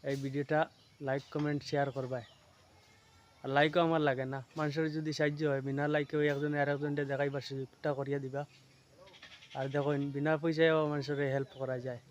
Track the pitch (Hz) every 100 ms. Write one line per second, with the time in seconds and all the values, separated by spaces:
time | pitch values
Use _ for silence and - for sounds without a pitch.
0 | 143 139 139 139 143 156 160 - - _
1 | 139 139 - 151 147 147 - 147 139 131
2 | 127 127 113 - - _ - - - -
3 | _ - - - 135 139 151 160 170 165
4 | 151 131 131 135 127 156 151 143 160 151
5 | 156 139 151 147 156 135 135 135 147 151
6 | 147 151 147 139 147 147 143 143 147 143
7 | 143 135 143 139 - 135 131 - 156 135
8 | 139 143 135 139 143 - - - _ -
9 | - - - - - - 135 139 139 147
10 | 143 139 147 156 165 156 160 160 151 147
11 | 135 143 143 135 135 131 131 127 127 120
12 | -